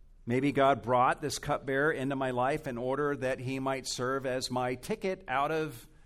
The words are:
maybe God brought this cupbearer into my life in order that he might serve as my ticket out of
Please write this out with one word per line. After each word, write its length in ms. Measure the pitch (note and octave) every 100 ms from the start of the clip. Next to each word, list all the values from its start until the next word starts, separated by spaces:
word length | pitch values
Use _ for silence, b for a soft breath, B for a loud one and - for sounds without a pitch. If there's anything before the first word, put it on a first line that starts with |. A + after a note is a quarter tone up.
| - - -
maybe 260 | B2 C#3+
God 300 | C3+ C3+ C3
brought 400 | G#2 B2 C3 E3
this 180 | D3 -
cupbearer 540 | - D3 C3+ C3+ D3+
into 240 | C3+ C3 C3+
my 140 | C3
life 360 | B2 B2+ D3+ D3
in 100 | A#2
order 380 | B2+ C#3 D3 C#3
that 240 | C3 C3
he 180 | B2 C3+
might 280 | C3+ C3+ B2
serve 380 | - B2+ C3+ C3
as 260 | B2+ -
my 240 | B2+ B2+ B2+
ticket 480 | - A3 F#3+ F#3+ -
out 220 | C3 D3
of 360 | D#3+ D#3 B2 - b